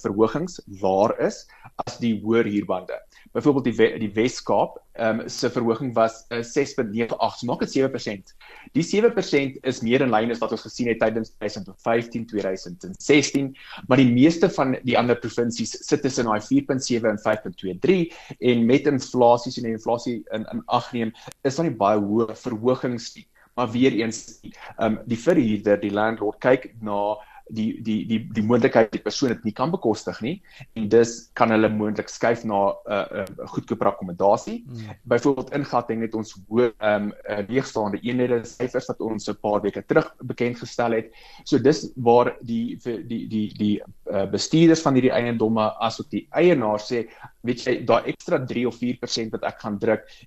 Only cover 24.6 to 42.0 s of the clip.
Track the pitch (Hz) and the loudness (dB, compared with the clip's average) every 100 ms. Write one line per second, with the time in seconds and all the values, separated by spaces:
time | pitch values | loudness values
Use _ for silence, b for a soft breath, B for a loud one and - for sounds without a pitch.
24.6 | B - 110 107 - 110 165 165 113 104 | B -2 -2 -2 -4 0 4 4 4 0
25.6 | 104 101 101 104 110 110 104 - 127 131 | 2 2 2 0 0 0 -4 0 2 2
26.6 | - 113 107 101 104 107 B B - 110 | 0 -12 -6 -2 -2 -4 B B -10 -4
27.6 | 110 - 113 107 110 113 - 113 107 120 | -4 -4 -4 -4 -2 -4 -2 -2 2 4
28.6 | 127 117 113 107 107 - 127 107 107 104 | 6 4 4 0 -4 -2 0 0 -4 -2
29.6 | 139 185 117 101 - - 113 196 B B | -2 0 0 -2 -4 -6 -8 -8 B B
30.6 | B 113 104 113 117 - - - 113 110 | B -6 4 6 4 -2 -12 0 4 4
31.6 | 110 107 107 104 - - 117 120 110 101 | 4 2 -2 -4 -8 -2 -2 -2 -2 0
32.6 | 98 - - 101 - 98 95 - - - | 0 -2 -6 -4 -4 -8 -10 -12 -8 -8
33.6 | - 110 101 98 92 87 98 107 - 233 | -6 -2 -2 -2 -10 0 2 2 -2 -12
34.6 | 233 120 107 - 120 120 143 131 - 143 | -12 -14 -14 -14 -2 2 2 0 -4 -6
35.6 | 139 123 120 113 110 110 104 95 95 113 | -2 -4 -2 -6 -4 -6 -8 -14 -2 2
36.6 | 120 - 107 104 104 - 101 104 98 127 | 2 2 0 0 -2 -8 -8 -6 -2 -2
37.6 | 131 113 104 101 120 127 123 117 110 - | -2 -4 -2 -4 -4 -2 0 0 -4 -8
38.6 | 127 127 - - 110 107 - 101 107 104 | -6 -6 -6 -6 -6 -6 -8 -4 -2 0
39.6 | 101 101 - - - - 123 117 120 120 | -2 -6 0 2 2 -10 -14 -4 -4 -4
40.6 | 113 - 117 113 - B B B - 135 | -10 -4 -2 -2 -4 B B B 0 2
41.6 | 127 160 - 131 | 4 2 -4 0